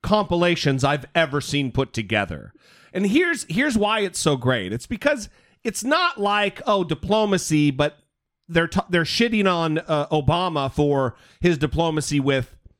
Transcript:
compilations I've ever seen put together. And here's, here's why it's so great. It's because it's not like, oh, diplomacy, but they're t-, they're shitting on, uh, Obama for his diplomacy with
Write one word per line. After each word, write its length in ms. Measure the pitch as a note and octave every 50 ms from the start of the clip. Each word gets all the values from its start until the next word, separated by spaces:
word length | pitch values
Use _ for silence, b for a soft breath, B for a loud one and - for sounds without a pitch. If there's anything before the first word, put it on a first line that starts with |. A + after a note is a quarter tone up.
compilations 800 | - - G3+ G#3+ G3 - F3+ E3+ F3 F3 F3 E3 - D3 C3+ C3 C3+
I've 220 | C#3 D3 D3 B2 - _
ever 240 | E3+ E3 C#3+ C3 D3
seen 320 | C3 - C#3+ C#3+ C#3 B2+
put 220 | - - C3+ - -
together. 580 | A#2 A2 F#2 A2 G#2+ G2+ E2+ E2+ C#2 G1+ - _ b b b b b b b
And 160 | b - G3+
here's, 380 | G3 G#3 D#4 F4+ F4+ E4 A3+ -
here's 300 | - D#3+ G3+ C#4 D4+ A3+
why 240 | A3 G3+ G#3 A3 A3
it's 180 | G3+ G#3+ - -
so 160 | - D#3+ D3
great. 380 | C3 A#2 B2+ B2+ A#2 F#2+ F#2 G#2
It's 140 | A#2+ -
because 420 | - B3 G#3 - C#4+ D4+ B3+ G3 b b b b b b b _
it's 220 | A#3 - - G3+
not 340 | B3+ D4+ E4+ F4+ F4 - A3
like, 420 | G3+ G3+ G3+ G#3 G#3 G3+ G3 - -
oh, 160 | B3+ G#3 G3 F#3
diplomacy, 880 | E3 D#3 - - - G#3 A3 G#3+ G#3 G3 F3+ - - D#3 D3+ D3 D3
but 280 | C3+ C3 D3 D3+ - _ _ _ _ _ _ _ _ _ _ -
they're 180 | E3 E3+ E3+
t-, 140 | D#3+ - G3 - -
they're 140 | F3 F3 D#3+
shitting 440 | - - - A#3 A#3 A3 G#3+ G3+ F#3+
on, 280 | F3+ E3+ E3 D#3+ D#3
uh, 300 | D#3+ - - D#3+ D3 D3 -
Obama 580 | D#3+ D#3 C#3 B2+ D#3 E3+ F#3 F3+ D#3+ D3 C#3 C3+
for 460 | - - D3 C#3+ C#3+ C#3 C3 A#2+ - b b b b b
his 180 | - F3 E3+
diplomacy 640 | C3+ D3 C#3+ - D3+ E3+ E3 D#3 D#3 C#3+ - D3 C#3+
with 380 | C3 C#3 C#3 C3 B2 - - - _ - _ _